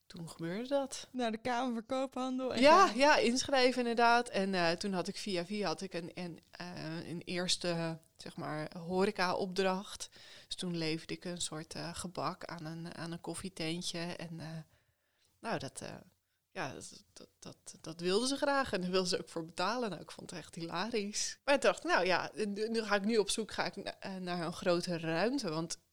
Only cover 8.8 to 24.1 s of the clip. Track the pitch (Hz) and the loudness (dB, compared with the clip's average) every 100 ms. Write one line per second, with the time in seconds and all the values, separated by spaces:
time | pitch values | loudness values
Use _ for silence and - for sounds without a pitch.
8.8 | 165 185 202 202 180 - 196 185 190 185 | -4 2 2 2 0 0 -2 0 0 0
9.8 | 208 - - - - - - - 185 170 | -4 -12 -14 -14 -20 -20 -12 -6 -4 -2
10.8 | 160 160 - 165 180 175 - 156 165 - | -2 -4 -6 -10 -8 -6 -6 -8 -10 -10
11.8 | 160 175 175 143 143 185 - 170 156 165 | -10 -8 -8 -4 -4 -6 -12 -10 -10 -10
12.8 | 170 - 170 170 - 165 190 - 160 170 | -12 -10 -10 -10 -8 -8 -10 -6 -4 -2
13.8 | - 170 170 - 165 160 156 160 - _ | -4 -6 -6 -8 -10 -10 -10 -10 -12 _
14.8 | _ _ _ _ _ _ 233 180 135 - | _ _ _ _ _ _ -4 -4 -4 -10
15.8 | - - - _ _ _ _ 190 147 80 | -12 -12 -16 _ _ _ _ -8 -6 -8
16.8 | - - _ - - _ - - - - | -14 -18 _ -20 -20 _ -18 -16 -20 -16
17.8 | 160 170 180 196 254 277 285 277 262 202 | -14 -4 2 2 2 0 2 2 2 0
18.8 | 180 185 180 185 - 165 165 175 185 247 | 2 2 2 -2 -2 -8 -8 -2 0 0
19.8 | 226 160 160 - - 175 - 180 165 165 | -4 -6 -12 -14 -12 -12 -12 -10 -6 -4
20.8 | 220 233 202 - - - - 277 220 - | -2 -2 -2 -4 -4 -4 2 6 6 4
21.8 | 311 320 185 170 - 147 208 202 220 226 | 4 4 6 4 2 -4 -4 -2 -2 -2
22.8 | 214 202 202 233 190 - 208 - 180 - | 2 2 4 4 4 0 -2 -2 -2 -2
23.8 | - - 190 | -10 -8 -8